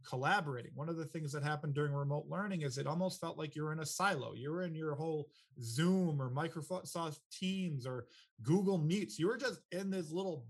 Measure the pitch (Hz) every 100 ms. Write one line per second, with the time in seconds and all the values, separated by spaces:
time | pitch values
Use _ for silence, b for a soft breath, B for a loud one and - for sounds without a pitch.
0 | - 127 147 202 151 123 - 127 156 165
1 | 156 165 147 147 147 147 151 139 147 143
2 | 143 147 147 170 202 180 143 127 135 170
3 | 185 - 165 160 156 151 151 156 151 -
4 | 196 151 120 113 139 170 180 160 156 143
5 | 160 156 143 b b 131 117 120 175 190
6 | 175 143 127 135 160 160 151 180 180 175
7 | 165 143 _ - 190 190 180 139 127 127
8 | - b b - 110 190 196 180 151 202
9 | 175 - 175 254 254 175 - 175 196 190
10 | 156 175 190 147